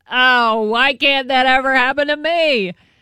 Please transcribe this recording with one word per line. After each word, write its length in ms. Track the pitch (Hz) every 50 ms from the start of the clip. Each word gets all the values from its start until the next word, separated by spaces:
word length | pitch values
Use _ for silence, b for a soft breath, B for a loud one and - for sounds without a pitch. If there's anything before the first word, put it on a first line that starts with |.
| _ -
"Oh, 520 | 226 247 254 254 247 247 233 226 220 226 214
why 300 | 214 220 233 262 285 269
can't 320 | - 285 277 277 269 262
that 180 | 247 269 254 262
ever 300 | 262 262 269 262 269 262
happen 320 | 262 247 262 269 294 285
to 80 | 294 294
me?" 580 | 302 302 320 339 339 320 302 269 226 190 175 170 b b b b b